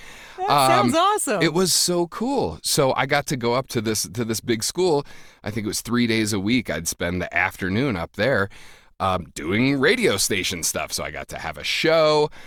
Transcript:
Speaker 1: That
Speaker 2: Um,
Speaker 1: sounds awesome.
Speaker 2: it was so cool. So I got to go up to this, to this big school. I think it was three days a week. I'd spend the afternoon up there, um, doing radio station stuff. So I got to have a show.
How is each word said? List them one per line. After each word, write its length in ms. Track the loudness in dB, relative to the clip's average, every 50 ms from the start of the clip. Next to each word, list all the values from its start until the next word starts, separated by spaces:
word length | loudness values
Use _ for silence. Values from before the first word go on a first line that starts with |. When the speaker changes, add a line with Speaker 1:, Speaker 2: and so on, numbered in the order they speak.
| -14 -20 -20 -20 -20 -16 -10 -4
Speaker 1:
That 120 | 0 2
Speaker 2:
Um, 400 | 4 4 6 6 6 4 4 4
Speaker 1:
sounds 40 | 4
awesome. 460 | 4 4 4 2 2 0 -2 0 0
Speaker 2:
it 100 | 0 2 2
was 180 | 2 2 2
so 360 | 2 2 2 2 2 0 0 -2
cool. 500 | -4 -4 -4 -2 0 0 -2 -2 -4 -6 -4
So 280 | -2 0 2 2 2 2
I 120 | 2 0
got 200 | 2 0 0 0
to 100 | -2 -4
go 180 | -2 0 0 0
up 140 | 0 -2 -2
to 120 | -4 -2
this, 220 | -2 0 -2 -2 -4 -4
to 160 | -4 -4 -4
this 160 | -2 -4 -2
big 240 | 0 0 0 0 -2
school. 420 | -2 0 0 2 2 2 2 0 -4 -10 -18 -20 -20 -20 _ -8
I 60 | -6
think 120 | -6 -4 -4
it 40 | -4
was 140 | -4 -6
three 260 | -4 0 2 2 4 4
days 240 | 2 2 2 0
a 80 | 0 0
week. 280 | 0 2 2 0 0 -2
I'd 200 | -4 -4 -4 -6
spend 340 | -4 -4 -4 -2 -2 -4
the 100 | -4 -2
afternoon 640 | 0 0 0 0 -2 -4 -4 -2 0 0 0 0 -2
up 180 | -4 -6 -6 _
there, 340 | -2 0 2 2 2 0 -2 -4 -10 -20 -20 -20 -20 -20 _ _ -2
um, 280 | -2 0 0 -2 -4 -8 -12
doing 420 | -8 -4 -2 0 2 2 2 2 2
radio 380 | 2 2 2 2 2 2 2
station 480 | 0 0 0 0 -2 -2 -4 -4 -4 -4
stuff. 280 | -4 -4 -4 -6 -6
So 120 | -6 -6 -8
I 80 | -8
got 160 | -8 -10 -12 -12
to 100 | -12 -10
have 180 | -10 -10 -10 -8
a 60 | -6
show. 640 | -6 -2 0 2 4 4 4 4 4 4 2 2 0 -2 -8 -18